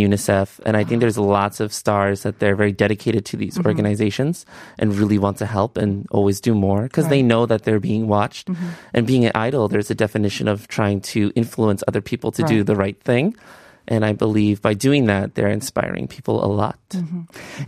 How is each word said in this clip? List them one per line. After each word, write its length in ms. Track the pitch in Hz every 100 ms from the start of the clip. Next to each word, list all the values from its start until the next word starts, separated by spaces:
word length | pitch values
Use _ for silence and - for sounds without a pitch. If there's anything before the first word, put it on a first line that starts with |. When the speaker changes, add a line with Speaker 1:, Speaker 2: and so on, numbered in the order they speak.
Speaker 1:
unicef. 560 | 101 101 - 98 98 - -
And 100 | 107
I 60 |
think 140 | 110 117
Speaker 2:
Ah. 40 | 120
Speaker 1:
there's 120 | 107
lots 400 | 101 101 101 -
of 100 | 104
stars 500 | - - 101 98 98
that 160 | 107 -
they're 160 | 104 98
very 160 | 104
dedicated 520 | 98 104 104 117 107 -
to 80 | 104
these 200 | 104 -
Speaker 2:
Mm-hmm. 80 | 143
Speaker 1:
organizations 760 | 107 104 101 107 - 143 175 - - - -
and 180 | 107 101
really 220 | 104 104
want 160 | 101 98
to 80 | 107
help 320 | 104 110 -
and 300 | 104 101 -
always 320 | 104 101 98
do 140 | 120 107
more 320 | 98 98 123
'cause 160 | - 160
they 120 | 139
Speaker 2:
Right. 80 | 123
Speaker 1:
know 160 | 113 117
that 200 | 110 -
they're 120 | 107
being 240 | 95 107 110
watched. 400 | 104 113 - -
Speaker 2:
Mm-hmm. 480 | 170 175 165 - 120
Speaker 1:
And 80 | 117
being 200 | 131 117
an 40 | 110
idol, 300 | 117 139 104
there's 220 | 104 101
a 40 | 107
definition 520 | 107 107 104 - 110
of 160 | 101 -
trying 360 | - 104 101 -
to 160 | 113 104 -
influence 460 | 117 - 110 98 -
other 160 | 104
people 300 | - 117 113
to 80 | - 104
do 160 | 110 101
Speaker 2:
Right. 0 |
Speaker 1:
the 100 | 104
right 220 | 98 -
thing. 400 | - 123 180 - - - - _ -
And 160 | 113
I 160 | 107 101
believe 480 | 110 107 104 101 110
by 80 |
doing 320 | 104 135 143 113
that, 240 | 98 101 -
they're 160 | 104
inspiring 560 | 107 - - - 50 -
people 320 | - - 113
a 80 | 101
lot. 240 | 101 107 - -
Speaker 2:
Mm-hmm. 400 | 185 160 175 170 - - -